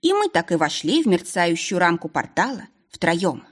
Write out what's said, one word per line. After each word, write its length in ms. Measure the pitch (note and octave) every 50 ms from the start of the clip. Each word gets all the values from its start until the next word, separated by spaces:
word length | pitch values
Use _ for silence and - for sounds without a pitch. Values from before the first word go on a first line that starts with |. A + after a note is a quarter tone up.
| -
и 100 | D#4+ F#4+
мы 160 | G4+ G#4 F#4
так 220 | - E3+ E3+ -
и 60 | F3
вошли 460 | D#3+ D#3+ D3 - - - D3+ C4 D#4+ D#4+
в 40 |
мерцающую 720 | A#3+ F#3 E3+ - - - F#3+ F3 F3 E3+ E3 - - G3+ F3+
рамку 300 | F3 E3+ E3+ E3 - D#3
портала 580 | - D3 B2 - _ - F#3 B3 C#4 G3+ - - _ _ _ _
втроём. 540 | - - - E3+ E3+ E3+ F#3+ F3 C#3+ - - -